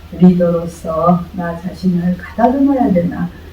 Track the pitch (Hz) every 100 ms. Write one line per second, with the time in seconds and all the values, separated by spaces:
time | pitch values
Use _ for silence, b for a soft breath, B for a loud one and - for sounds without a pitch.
0 | - 170 180 175 175 170 170 - 170 160
1 | 170 175 - 190 170 170 185 - 185 175
2 | 180 180 - - 240 277 277 262 214 175
3 | 175 - 175 B B